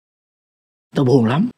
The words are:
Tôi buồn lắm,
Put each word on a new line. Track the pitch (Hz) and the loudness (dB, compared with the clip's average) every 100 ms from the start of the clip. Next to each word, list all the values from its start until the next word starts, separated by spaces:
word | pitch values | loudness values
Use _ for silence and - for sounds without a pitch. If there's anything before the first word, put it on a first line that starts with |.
| _ _ _ _ _ _ _ _ _ | _ _ _ _ _ _ _ _ _
Tôi | - | -4
buồn | 127 131 | 2 2
lắm, | 110 139 247 | 2 -2 -4